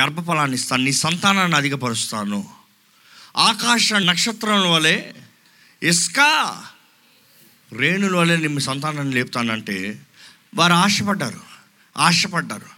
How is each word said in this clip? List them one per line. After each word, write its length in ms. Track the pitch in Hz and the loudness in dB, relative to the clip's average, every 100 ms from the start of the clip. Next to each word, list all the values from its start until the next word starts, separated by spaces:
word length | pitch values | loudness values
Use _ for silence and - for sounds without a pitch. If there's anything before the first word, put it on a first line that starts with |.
గర్భఫలాన్ని 560 | 139 156 170 156 143 127 | -2 -2 -4 -2 0 -2
ఇస్తాను, 280 | - 127 | -2 -2
నీ 80 | 131 | 0
సంతానాన్ని 640 | 139 156 175 202 196 180 151 | 0 0 0 0 2 2 2
అధికపరుస్తాను, 880 | 143 135 123 113 - 110 101 104 85 - _ _ _ _ _ - - - | 0 -2 -4 -4 -4 -4 -4 -4 -6 -14 _ _ _ _ _ -20 -8 2
ఆకాశ 560 | 214 208 233 254 202 | 2 4 2 2 2
నక్షత్రం 800 | 214 180 175 233 220 214 208 185 | 2 2 0 -2 -2 0 2 2
వలె, 300 | 165 156 208 - - 127 _ _ _ _ - | 2 2 0 -4 -16 -20 _ _ _ _ -4
ఇసుక 720 | 160 170 - - 294 311 214 107 208 - _ _ _ _ _ _ - _ - | 0 0 0 2 2 2 -2 -6 -16 -20 _ _ _ _ _ _ -20 _ -14
రేణుల 440 | 107 143 190 196 180 | -2 0 2 0 2
వలె 200 | 165 170 | 2 2
నీ 240 | 156 143 | 0 -4
సంతానాన్ని 540 | 139 135 151 147 139 | -4 -4 -4 -4 -2
లేపుతానంటే," 840 | 127 123 123 117 110 107 95 98 120 - _ - _ _ | -2 -2 -4 -4 -4 -6 -8 -8 -10 -16 _ -20 _ _
వారు 180 | - 170 | 2 4
ఆశపడ్డారు, 680 | 175 196 - 208 196 127 92 - - _ _ _ - | 6 4 2 0 -2 -4 -8 -18 -20 _ _ _ 0
ఆశపడ్డారు, 680 | 156 170 180 170 127 104 - | 2 2 -2 -6 -8 -12 -16